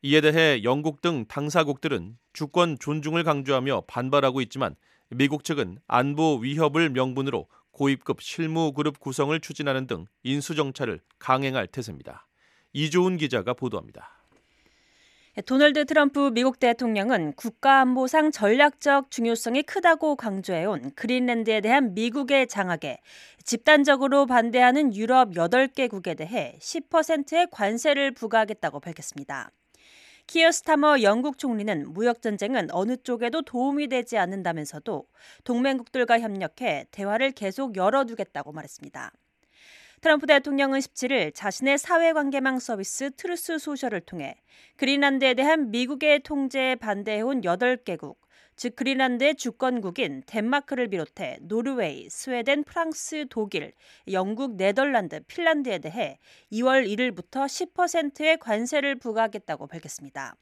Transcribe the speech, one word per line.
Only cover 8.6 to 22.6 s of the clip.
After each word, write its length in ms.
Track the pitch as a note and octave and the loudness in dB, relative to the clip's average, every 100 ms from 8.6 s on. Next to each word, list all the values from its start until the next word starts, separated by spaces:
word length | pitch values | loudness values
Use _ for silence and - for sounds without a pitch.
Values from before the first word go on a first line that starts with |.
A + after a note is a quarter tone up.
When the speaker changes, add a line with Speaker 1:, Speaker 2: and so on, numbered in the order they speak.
| D#3+ | -2
Speaker 1:
그룹 260 | C#3 D#3 C#3 | 0 -4 -4
구성을 400 | - C3 C#3 D#3+ | -10 -2 -2 -2
추진하는 480 | - C#3+ C#3+ C3 C3 | -6 -8 -4 -2 -4
등 180 | G2+ F2+ _ | -8 -10 _
인수정찰을 760 | B2+ C#3 C#3 D3+ D3 C3 B2 D#2+ _ _ | -4 -4 -2 -2 -4 -2 -6 -6 _ _
강행할 500 | - C3 C#3 C3 F#2+ | -2 0 0 -2 -6
태세입니다. 600 | - A#2 D2+ - - _ _ _ _ _ | -8 -10 -12 -16 -20 _ _ _ _ _
이조은 420 | C#3+ D#3 E3+ F#3 F3+ | -4 0 2 2 0
기자가 380 | D3 A#2+ G2 | -2 -2 -2
보도합니다. 640 | B2 B2+ G#2+ A1 - - _ _ _ _ _ _ _ _ _ _ _ _ - - | -4 -4 -6 -10 -20 -20 _ _ _ _ _ _ _ _ _ _ _ _ -14 0
Speaker 2:
도널드 400 | C4 D4 D4 C#4+ | 6 6 6 2
트럼프 460 | D#4 D4 C#4 C#4 | 4 4 4 0
미국 260 | A#3 B3+ B3+ | 2 0 2
대통령은 720 | B3 A#3 B3 G#3+ G3+ A#3+ D#3 | 2 2 0 0 0 0 0
국가안보상 1000 | C#3+ A#3 - C4+ C4+ B3+ B3+ B3+ D#4 D4+ | -6 -10 0 6 6 6 2 2 2 2
전략적 800 | - G#3 B3 D4 C#4+ D4 C#4 C4+ | 2 2 6 4 4 2 2 2
중요성이 520 | - A#3 A3 - B3+ | -2 -2 0 -2 -2
크다고 540 | D4 - F4 D#4+ D#4 C#4+ | -2 2 2 4 2 0
강조해온 760 | A#3 G3 F#3+ F3 F3+ F3+ B2+ - | -2 -6 -4 -2 -2 -4 -6 -8
그린란드에 680 | A3+ B3+ B3 A#3 A3 G#3+ | -2 0 0 0 0 0
대한 320 | G#3 C4+ B3+ | 4 4 2
미국의 540 | F#3 A#3 A#3+ C4 C#4 B3+ | 0 -2 -2 2 2 2
장악에 520 | G#3 | -2